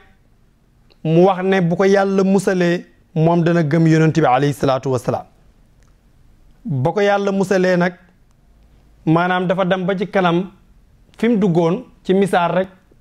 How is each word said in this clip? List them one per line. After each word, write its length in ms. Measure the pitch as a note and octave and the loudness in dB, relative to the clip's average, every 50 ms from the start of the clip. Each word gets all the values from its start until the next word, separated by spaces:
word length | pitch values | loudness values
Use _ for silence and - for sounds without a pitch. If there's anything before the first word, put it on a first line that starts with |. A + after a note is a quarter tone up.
| - _ _ _ _ _ _ _ _ _ _ _ _ _ _ _ _ _ _ _ - | -20 _ _ _ _ _ _ _ _ _ _ _ _ _ _ _ _ _ _ _ -4
mu 220 | D#3 D#3+ E3+ F3+ | 0 2 4 4
wax 180 | G3 F#3+ F3+ F#3 | 4 2 0 -2
ne 180 | F#3+ F#3+ F#3+ | -2 0 0
bu 140 | F3 E3 F3 | 0 0 0
ko 80 | E3+ G3 | 0 2
Yàlla 400 | G3 G3 G3 G3 G3 G3 G3 F#3+ | 2 2 2 2 0 0 0 0
musalee, 600 | F#3+ G3 G3 F#3+ G#3+ F#3+ F3+ F3 F3 E3+ F3+ - - _ _ _ _ - | 2 0 0 0 0 0 0 0 0 -2 -4 -6 -12 _ _ _ _ -4
moom 300 | D#3+ D#3+ E3 E3+ F3 E3 | 0 0 2 2 2 2
dana 180 | E3+ E3+ E3+ E3 | 2 2 0 0
gëm 240 | C#3+ D#3 E3+ E3 D#3+ | 0 0 2 2 4
Yonent 260 | D#3+ D#3 D#3+ D#3+ D3 E3 | 4 4 2 2 2 2
bi 60 | D3+ | 2
alayhi 280 | C3 B2 C3+ C#3+ C#3+ C#3 | 2 2 2 0 0 -2
salaatu 360 | - - C#3 C3 C3 - C3+ | -2 -2 -2 -2 -2 -2 -4
wassalaam. 340 | C3 A#2+ - - A#2 - - - _ _ _ _ _ _ _ _ _ _ _ _ _ _ _ _ _ _ _ _ _ _ _ _ _ _ - | -4 -4 -4 -4 -6 -6 -8 -12 _ _ _ _ _ _ _ _ _ _ _ _ _ _ _ _ _ _ _ _ _ _ _ _ _ _ -10
Ba 260 | A#3+ D3 B2+ B2+ E3 E3 | -6 -4 -2 -2 -2 -2
ko 80 | G#3 | 0
Yàlla 300 | G3+ G3+ G3+ G3+ G3+ G3 | 0 0 0 0 -2 -2
musalee 440 | G3 G3 G3 F#3 G3+ F#3 F#3 F#3 F#3 F3 | -2 -2 -2 0 0 0 0 2 2 0
nag, 160 | F3 F#3 F3+ - - _ _ _ _ _ _ _ _ _ _ _ _ _ _ _ _ _ _ _ - | 0 -2 -4 -8 -20 _ _ _ _ _ _ _ _ _ _ _ _ _ _ _ _ _ _ _ -2
maanaam 420 | E3 D#3+ E3+ F3 F3+ F3+ F3+ F#3 F3 | 0 0 0 0 0 -2 -2 -2 -2
dafa 180 | F#3+ F3+ F#3+ | -2 -2 -2
dem 200 | F3 F#3+ F#3+ F#3 | -2 -2 -2 -2
ba 100 | F3+ G3+ F3+ | -4 -4 -4
ci 100 | G3+ F#3 | -4 -4
kanam, 420 | - G3 F#3 F3 E3+ F3 G3 - - _ _ _ _ _ _ _ _ _ _ _ _ - | -2 -2 0 0 0 -2 -4 -6 -12 _ _ _ _ _ _ _ _ _ _ _ _ -4
fi 100 | A3 A3+ | -2 0
mu 80 | A#3+ G3 | 0 2
duggoon 460 | G3+ G3 D#3+ E3+ E3+ E3 F3+ B3 B3+ - - _ - | 2 0 2 2 0 0 -2 -4 -6 -12 -20 _ -4
ci 100 | - F#3 | -2 0
misaal 380 | G3 G3+ F#3 F#3+ F3+ F3 E3+ | 0 0 0 0 0 0 0
rek, 160 | E3 F3+ F#3+ F#3+ - _ _ _ _ _ | 0 -2 -4 -4 -8 _ _ _ _ _